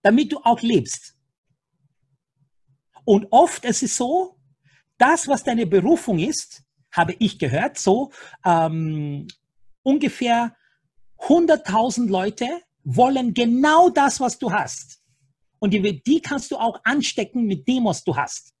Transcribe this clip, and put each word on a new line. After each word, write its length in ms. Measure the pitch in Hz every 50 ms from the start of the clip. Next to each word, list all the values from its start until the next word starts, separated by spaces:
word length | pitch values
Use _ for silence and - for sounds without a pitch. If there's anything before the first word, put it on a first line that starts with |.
Damit 300 | - 196 220 269 302 -
du 80 | 302 -
auch 220 | - 226 180 -
lebst. 540 | - 233 233 170 - - - - - - _ _ _ _ _ _ _ _ _ _ _ _ _ _ _ _ _ _ _ _ _ _ _ _ _ _ _ _ _ _ _ _ _ _ _ _ _ - _
Und 220 | 240 202 202 202 -
oft 340 | - 247 - - - - -
ist 180 | 240 214 - 269
es 140 | 226 -
so, 400 | - 240 247 311 370 370 370 _ _ _ _ _ _ _ _ _ _ _ _ _
das, 300 | _ 240 269 330 - -
was 160 | 262 285 - -
deine 220 | 269 240 226 226
Berufung 540 | 165 185 190 180 254 339 330 - - 196 160
ist, 440 | 170 269 311 - - _ - - _ _ _ _ _ _
habe 240 | - 175 170 160 180 -
ich 200 | 226 190 - -
gehört, 380 | 165 131 117 151 220 - -
so, 340 | - - 196 190 240 277 277 - - - - - _ -
ähm, 840 | 185 170 165 160 160 160 160 160 156 156 151 147 147 143 143 - - - _ _ _ _ _ _ - - _
ungefähr 760 | _ 262 277 302 302 247 - - 247 240 233 233 233 226 _ _ _ _ _ _ _ _ _ _ - - -
hunderttausend 920 | _ - - 285 339 339 330 311 - - - 185 220 226 254 196 233 247 202
Leute 380 | 196 185 190 214 220 - 247 247 339 349 _ _ _ _ _
wollen 500 | 143 123 - 247 262 277 262 254 240 185
genau 560 | 247 240 233 240 254 277 302 311 330 359 359
das, 300 | - 302 277 277 - -
was 200 | 269 247 - _
du 120 | 269 220
hast. 500 | 175 208 143 - - - - _ - _ _ _ _ _ _ _ _ _ _ _ _ _
Und 120 | 214 202
die, 320 | 196 208 185 208 180 139 _
die 180 | 233 302 320
kannst 300 | - - 285 269 - -
du 60 | -
auch 220 | - 226 233 - - _
anstecken 640 | 226 269 294 226 - - - 208 214 - 247 233
mit 220 | 208 190 151 -
dem, 180 | - 254 254 233
was 180 | 208 170 - -
du 120 | 185 143
hast. 380 | - 127 - - - _ _ _ _